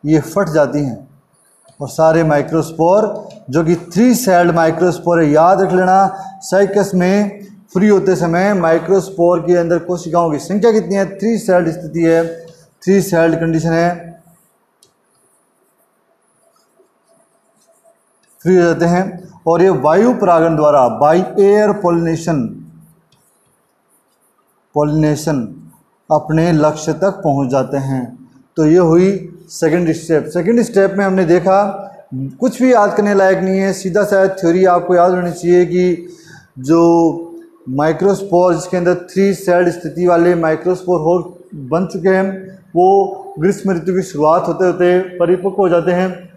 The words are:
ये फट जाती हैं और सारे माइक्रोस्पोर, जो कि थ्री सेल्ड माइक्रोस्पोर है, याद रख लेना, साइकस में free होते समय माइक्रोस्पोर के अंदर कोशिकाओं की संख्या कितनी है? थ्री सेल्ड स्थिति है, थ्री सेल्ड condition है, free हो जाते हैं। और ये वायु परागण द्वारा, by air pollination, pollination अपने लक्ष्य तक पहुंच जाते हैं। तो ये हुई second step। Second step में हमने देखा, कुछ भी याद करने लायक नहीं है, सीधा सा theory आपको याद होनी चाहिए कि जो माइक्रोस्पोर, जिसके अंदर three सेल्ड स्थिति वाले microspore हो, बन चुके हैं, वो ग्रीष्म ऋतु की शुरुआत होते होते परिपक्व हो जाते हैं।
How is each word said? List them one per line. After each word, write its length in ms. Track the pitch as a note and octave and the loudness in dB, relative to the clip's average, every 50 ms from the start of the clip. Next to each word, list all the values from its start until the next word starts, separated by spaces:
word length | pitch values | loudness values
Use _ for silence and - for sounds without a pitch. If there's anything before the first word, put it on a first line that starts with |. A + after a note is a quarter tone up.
| - | 0
ये 160 | D3 D#3 D3+ | 0 0 0
फट 280 | C3 - - G3 G3 D#3+ | 0 -2 -4 -4 -2 0
जाती 300 | D3+ D#3+ D3 B2+ C3+ D3 | 0 0 0 0 -2 -4
हैं 300 | D3 C3 G#2+ G2 - _ _ _ _ _ _ _ _ _ _ _ _ _ _ _ | -4 -4 -8 -10 -16 _ _ _ _ _ _ _ _ _ _ _ _ _ _ _
और 80 | C#3+ - | -14 -10
सारे 360 | - - D#3+ D#3+ D#3+ E3 E3 | -2 2 2 2 4 2 2
माइक्रोस्पोर, 1040 | D#3 D3 C#3+ C#3+ - D#3+ D#3+ D3 - - - E3 E3+ F#3+ G#3+ A3+ G3+ G#3 - - - - - - - | 2 0 0 -2 -2 -2 -4 -4 -4 -4 -2 0 2 2 2 0 -2 -6 -10 -14 -16 -20 -20 -14 -4
जो 140 | B2+ D#3+ E3 | -4 -2 0
कि 120 | E3 F3 | 0 -2
थ्री 380 | E3+ - - - F3+ A#3+ B3+ A#3+ | -2 -4 -6 -2 2 2 2 2
सेल्ड 400 | F3+ - G3 F#3 F3 F3 E3+ E3 | 2 2 2 2 2 2 2 2
माइक्रोस्पोर 680 | E3 E3 D#3+ D#3+ D#3+ F3+ F3+ D#3+ - - E3+ F3 E3 | 2 0 0 0 0 0 -2 -2 -2 -2 0 0 2
है, 80 | E3 D3 | 2 2
याद 300 | D3 D3+ D#3+ F3+ G3 F#3+ | 4 4 4 4 4 2
रख 120 | F#3+ E3+ | 0 0
लेना, 440 | F3+ F#3 F#3 F#3 F#3 F#3+ G3 F#3+ - - - - - - | 0 0 2 4 4 4 2 0 -2 -8 -14 -16 -18 -18
साइकस 480 | - - F3+ G3 G3+ F#3+ G3 G3+ F#3+ G3 F#3 | -8 -2 0 0 0 2 0 -2 -2 0 -2
में 540 | F#3 F3+ F#3 G3 G#3 G#3 G3+ G3+ - - - - - _ _ - | 0 0 2 0 0 -2 -4 -6 -14 -20 -20 -20 -20 _ _ -2
free 140 | F#3 G3+ G#3+ | 2 4 4
होते 280 | G3+ F#3 - F#3 F#3 | 4 4 2 0 0
समय 380 | - F3 E3 E3 F3 F#3+ G3+ G#3 | 0 0 -2 0 0 0 0 0
माइक्रोस्पोर 880 | F#3 E3 E3 E3 E3+ D#3+ E3 G3 F#3+ F#3 F#3+ D#3+ D#3+ F3 F3 F3+ E3+ | 0 0 0 0 0 0 0 0 0 0 -4 -4 0 2 2 2 0
के 160 | D3+ E3+ F3+ | 0 0 0
अंदर 220 | F3 E3+ E3 F3 E3+ | 0 2 0 -2 -2
कोशिकाओं 520 | E3+ - F3+ E3 - E3 D#3 F3 E3+ E3 | -2 -4 -8 -8 -6 -4 -2 0 0 0
की 80 | D3 C3+ | -4 -6
संख्या 340 | - - F#3 G#3 F#3+ A#3 | -6 -4 -4 0 2 2
कितनी 220 | G#3+ A3 F3 E3+ G3 | 2 2 -2 -2 -4
है? 240 | G3 G3 E3 G3 - | -4 -4 -4 -6 -6
थ्री 200 | G3 A3+ A#3 G3+ | -4 -2 -2 -2
सेल्ड 300 | - F#3+ F#3 F3+ E3+ E3 | 0 0 0 2 2 0
स्थिति 320 | D#3 - - D3+ D#3+ E3+ | -4 -6 -12 -8 -4 0
है, 460 | E3 E3 E3 E3 E3 E3 - - - - - _ _ _ _ _ | 2 2 2 2 0 -2 -8 -14 -18 -20 -20 _ _ _ _ _
थ्री 200 | - F#3 G3 G3 | 0 2 2 2
सेल्ड 380 | F3+ - F3 E3 E3 E3 D#3+ E3 | 2 0 0 2 2 2 0 0
condition 280 | E3 E3 D#3+ D#3+ D#3+ E3+ | -2 -2 -2 -2 -2 0
है, 540 | E3 E3 E3+ F3 F3 - - - - _ _ _ _ _ _ _ _ _ _ _ _ _ _ _ _ _ _ _ _ _ _ _ _ _ _ _ _ _ _ _ _ _ _ _ _ _ _ _ _ _ _ _ _ _ _ _ _ _ _ _ _ _ F#4+ _ _ _ _ _ E5 E5 E5 _ _ _ _ E5+ _ _ _ E5 _ _ _ _ _ _ _ _ _ _ _ _ _ _ | 0 0 0 -2 -2 -6 -12 -20 -20 _ _ _ _ _ _ _ _ _ _ _ _ _ _ _ _ _ _ _ _ _ _ _ _ _ _ _ _ _ _ _ _ _ _ _ _ _ _ _ _ _ _ _ _ _ _ _ _ _ _ _ _ _ _ _ _ _ _ _ _ _ _ _ _ _ _ _ _ _ _ _ _ _ _ _ _ _ _ _ _ _ _ _ _ _
free 140 | - E3 F#3 | 0 2 4
हो 60 | F3+ | 4
जाते 220 | E3+ E3+ D#3+ - E3+ | 4 2 2 0 0
हैं। 440 | E3+ F3 F3+ F#3+ G3 - - - - - - _ | 0 0 0 -2 -4 -8 -14 -20 -20 -20 -6 _
और 160 | E3 E3 F3 | -2 2 4
ये 80 | F#3+ F#3+ | 4 2
वायु 440 | F3+ C#3+ B2+ D3+ D#3+ F#3+ A3 B3 A#3+ | 2 2 0 2 2 4 2 2 2
परागण 420 | F#3+ G3+ F#3 E3+ D#3+ E3 E3 D#3+ | 0 2 2 2 2 2 2 0
द्वारा, 440 | D3+ D3+ D3+ D3 C#3+ B2+ A#2+ A2+ A2 | 2 2 4 4 4 2 2 2 2
by 380 | C#3+ D3+ E3 F3+ F#3 - - G#3 | 2 2 2 2 0 -2 0 2
air 440 | G3 G3+ G3+ G#3 G#3+ G#3+ G3+ G#3 | 4 4 4 4 2 0 -2 -2
pollination, 680 | - F3 E3+ E3+ E3+ E3 E3 D#3 - F3 D#3+ C#3 A#2 G#2+ G#2 - - - - - - _ _ _ _ _ _ _ _ _ _ _ _ _ _ _ _ _ _ _ _ _ _ _ _ _ _ _ _ _ _ _ _ _ _ _ _ _ _ | -2 0 0 0 0 -2 -4 -4 -4 -4 -4 -4 -4 -6 -10 -14 -20 -20 -20 -20 -20 _ _ _ _ _ _ _ _ _ _ _ _ _ _ _ _ _ _ _ _ _ _ _ _ _ _ _ _ _ _ _ _ _ _ _ _ _ _
pollination 880 | D3+ D3 D3 D3+ D#3 D3+ D3+ D3 - - E3 D3+ C3 A2+ G2+ - - - - _ _ _ _ _ _ _ - | -2 -2 0 0 0 0 0 -2 -2 -4 -4 -4 -4 -6 -8 -12 -20 -20 -20 _ _ _ _ _ _ _ -2
अपने 420 | D#3 D3+ D3+ - D#3 D#3+ E3 F3 | -2 -2 -2 -2 0 0 2 2
लक्ष्य 400 | E3 D3+ D3+ D#3 D3+ - - E3 | 2 2 2 0 -2 -4 -6 -6
तक 280 | D3 D3+ F#3 G3+ F#3+ - - | -4 -2 -2 -4 -4 -2 -4
पहुंच 260 | D#3 C#3 C#3 C#3 B2 | -2 -2 -2 -2 -2
जाते 260 | C3+ C3+ B2+ C3 C#3+ | -2 -2 -2 -2 -6
हैं। 520 | C#3 C3+ C3+ C3+ C3 B2 A2+ - - - _ _ _ _ _ _ | -6 -4 -4 -6 -6 -6 -10 -14 -20 -20 _ _ _ _ _ _
तो 100 | - D#3 | 0 2
ये 120 | D3+ E3 F3+ | 4 4 4
हुई 560 | F3+ D#3+ D#3+ F3 F#3 G3 G3+ F#3+ - - - - - - | 4 4 2 2 2 0 -2 -4 -8 -14 -20 -20 -20 -20
second 420 | - - E3+ D#3 D3+ F3+ F3 D#3+ | -8 -4 -2 0 0 0 0 -2
step। 320 | D#3+ E3 - - E3 D3 - | -4 -4 -4 -2 -2 -2 -2
Second 380 | D#3+ - F3 D#3+ F#3+ A#3 A#3+ | -2 -6 -4 -2 0 0 0
step 300 | A3 - - G3 G3 F#3+ | 0 0 2 2 2 2
में 120 | - G3+ G3+ | 0 -2 -2
हमने 200 | G3 F#3 F#3+ F3+ | 0 0 0 2
देखा, 640 | D#3+ F3 F3 D#3+ F#3+ F#3+ G3 G#3 G3+ - - - - - - - _ C3+ | 2 2 2 2 2 2 2 2 0 -6 -10 -14 -18 -20 -20 -18 _ -10
कुछ 480 | C3 C3+ C#3 - - A#3+ B3+ - - | -10 -10 -10 -6 -4 -4 -4 0 0
भी 100 | B3 B3+ | 2 4
याद 240 | B3 A3+ G#3 G3+ G#3 | 4 4 2 2 0
करने 180 | - G#3 G#3 G3+ | 0 0 0 2
लायक 240 | G3 F#3+ F#3+ F#3+ F#3 | 2 2 2 2 0
नहीं 200 | F#3 F#3+ F#3+ F#3+ | 0 -2 -2 0
है, 140 | F#3+ G3 | 0 -2
सीधा 320 | F#3+ F#3+ - F#3+ E3+ G#3 G3+ | -4 -4 -6 -2 0 0 0
सा 240 | G#3 G#3 G3 F#3+ F#3+ | 2 2 2 2 0
theory 360 | F#3+ F#3+ F#3 E3 E3+ F#3 F#3+ | 0 -2 0 0 2 4 4
आपको 300 | F#3 F3 F3 F3 F3 F3+ | 4 2 2 2 2 2
याद 160 | F3 F3 F#3 | 4 4 4
होनी 220 | F3+ F3+ F3 F3 | 2 0 -4 -6
चाहिए 340 | D#3+ - - F3 F3 F3+ F3+ | -8 -4 0 2 4 4 4
कि 420 | D#3+ F3 F3+ F3+ F3+ E3+ - - - - _ - - - - _ _ _ C3 | 2 0 0 0 0 -2 -4 -8 -18 -20 _ -20 -20 -20 -20 _ _ _ -12
जो 560 | B2+ C#3 E3 E3 E3+ E3+ E3+ E3+ E3 D#3+ D3 E3+ - - - - - - _ _ _ B2+ | -2 0 2 4 4 4 4 4 2 0 0 -4 -12 -16 -18 -20 -20 -20 _ _ _ -6
माइक्रोस्पोर, 840 | C3 C#3 D3 D#3+ D#3+ E3 F#3 G3 G3 F#3+ G3 G3 E3+ F3 F3+ F3+ E3+ | -4 -2 0 0 0 0 0 0 0 -2 -4 0 0 2 2 2 0
जिसके 220 | F3 F3+ - - | -2 -4 -6 -4
अंदर 180 | F3+ F3 F3+ F3 | -2 0 0 0
three 400 | F3 - - - F#3 G3 G3+ F#3+ | -2 -6 -6 -2 0 0 0 0
सेल्ड 340 | - - F3+ F3 F3 F3+ F3 | -2 -2 0 2 2 2 0
स्थिति 380 | E3+ - - D#3 C#3+ E3 F3+ | -2 -4 -10 -10 -6 -2 0
वाले 280 | F3+ F3 E3+ E3+ F3+ F3+ | 2 2 4 2 2 2
microspore 640 | E3+ D#3+ D#3+ D#3+ D#3+ - F#3 F3+ F3+ - F3 F3+ D#3+ | 0 0 -2 -2 -2 -2 -4 -4 -4 -2 -2 -2 0
हो, 380 | D#3 E3 F3 F3+ E3+ - - - - - - | 0 0 0 0 -2 -6 -16 -20 -20 -20 -18
बन 320 | D3+ C3+ B2+ D3+ E3+ F#3+ | -16 -8 -4 -4 -4 -4
चुके 220 | - - F3+ D#3+ F#3+ | -4 -6 -2 0 0
हैं, 500 | F#3 F#3+ G3 G3 F#3+ F#3+ F#3+ - - - _ _ - | 0 2 0 -4 -6 -10 -16 -18 -20 -20 _ _ 0
वो 380 | E3+ F3+ F#3 G3 G3 F#3+ - - - - - - D3 | 2 4 4 4 4 2 0 -6 -12 -14 -16 -8 -2
ग्रीष्म 320 | D#3 F#3+ G3 G3 - F#3+ | -2 -2 -2 -2 -4 -4
ऋतु 240 | F#3 E3 D#3 F#3 F3+ | -4 -2 -4 -4 -4
की 80 | F#3 | -4
शुरुआत 460 | F3+ - - C#3+ D3+ D3+ E3 F3+ F3 F3 | -6 -6 -4 0 2 2 2 2 0 -4
होते 160 | E3 F3+ F#3+ | -2 0 0
होते 360 | F3+ E3 F3+ F3+ F3+ F3+ F#3 | 0 0 2 2 2 2 0
परिपक्व 480 | F#3 F3+ - F3+ E3+ E3+ F#3 F3+ F3+ G3 | -2 -4 -4 -2 0 0 0 -2 -2 -6
हो 200 | F#3 G3+ G3 F3 | -2 0 0 2
जाते 240 | F3 E3+ E3 F3+ | 2 0 0 0
हैं। 360 | F3 F3+ F#3 F#3+ F3 - - - _ | -2 0 -2 -4 -6 -10 -18 -20 _